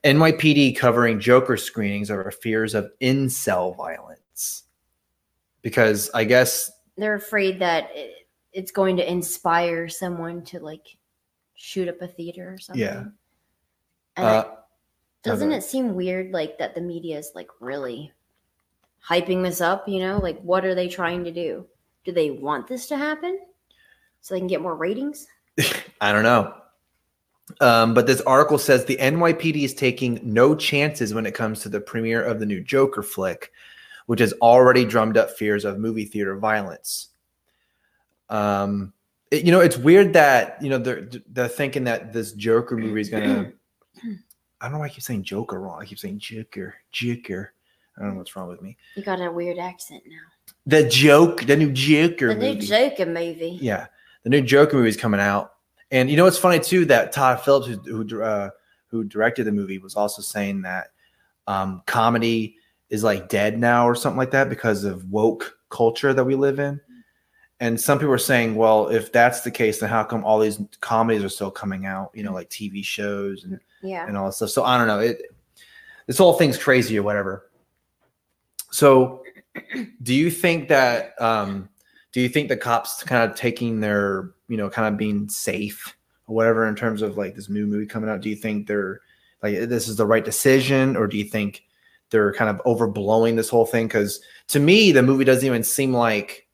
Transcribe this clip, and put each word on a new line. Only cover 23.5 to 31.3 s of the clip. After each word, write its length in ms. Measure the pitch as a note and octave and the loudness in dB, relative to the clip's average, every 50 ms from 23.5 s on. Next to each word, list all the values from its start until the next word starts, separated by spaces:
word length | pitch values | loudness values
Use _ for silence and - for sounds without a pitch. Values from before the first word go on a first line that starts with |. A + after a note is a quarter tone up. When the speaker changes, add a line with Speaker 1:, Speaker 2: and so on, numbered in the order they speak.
| _ _ _ _ _ _ _ _ _ _ _ _ _ _ | _ _ _ _ _ _ _ _ _ _ _ _ _ _
Speaker 2:
so 120 | _ - F#3+ | _ -8 -8
they 60 | F#3 | -6
can 80 | F#3 F3+ | -4 -4
get 120 | F#3 D3 | -4 -4
more 140 | D#3+ F3+ D#3+ | -4 -6 -6
ratings? 540 | D#3 E3+ F3+ G#3+ A#3+ C4+ D4 D4 - - _ _ _ _ _ _ | -4 -4 -4 -4 -4 -6 -8 -10 -12 -20 _ _ _ _ _ _
Speaker 1:
<laughs> 440 | - - - - - - - _ _ | -4 -2 -2 -4 -8 -12 -16 _ _
I 100 | G#2+ G#2 | 0 2
don't 140 | G#2 G#2 A2 | 2 4 4
know. 280 | A#2 B2 A#2 G2 - - - - _ _ _ _ _ _ _ _ _ _ _ _ _ _ _ _ - - _ | 4 4 4 2 0 -8 -18 -20 _ _ _ _ _ _ _ _ _ _ _ _ _ _ _ _ -20 -2 _
Um, 340 | C#3+ B2 A#2 A2+ A2+ A2+ A2+ | 4 6 6 6 4 4 4
but 140 | B2 A#2 B2 | 4 4 4
this 120 | C3 - | 0 0
article 360 | - B2+ C3 C3+ D3+ D3+ D3+ C#3+ | 2 4 4 4 6 4 2 0
says 260 | - - C3+ B2 - | 4 4 2 2 4
the 140 | - C3+ - | -2 -2 0
N 220 | C3+ C3 D3+ E3+ | 0 0 2 2
Y 120 | E3+ E3 | 2 2
P 200 | D#3+ E3 - E3 | 2 0 -2 -2
D 100 | D3+ D3+ | -2 -2
is 100 | C#3+ C3 | -4 -4
taking 460 | - - C#3+ B2+ B2 - C3 B2 A#2 G#2+ - | -4 0 -2 -2 0 0 -4 -4 -4 -4 -6
no 320 | A#2+ G#2+ A2+ B2 C#3+ D#3 | 0 4 6 6 6 6
chances 580 | D3+ - - D3 C#3+ D3 D3+ D3+ - A#2+ G#2 G#2 | 2 0 -2 0 0 0 0 -2 -4 -4 -4 -2
when 120 | A2+ A2+ | -4 -6
it 60 | F#2+ | -6